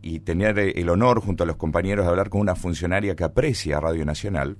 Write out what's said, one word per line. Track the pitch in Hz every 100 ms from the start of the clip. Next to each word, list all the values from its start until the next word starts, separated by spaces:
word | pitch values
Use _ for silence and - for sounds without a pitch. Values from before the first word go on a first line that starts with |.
y | 85 82
tener | 82 85 107 104
el | 98 - 85
honor | 87 123 113
junto | 101 87
a | 82
los | 78
compañeros | 80 85 92 101
de | 90
hablar | 90 101
con | 101
una | 104 90
funcionaria | 90 80 85 92 101
que | 82
aprecia | 82 95 147 127 78 73
Radio | 78 82
Nacional | 76 76 104 92 67 101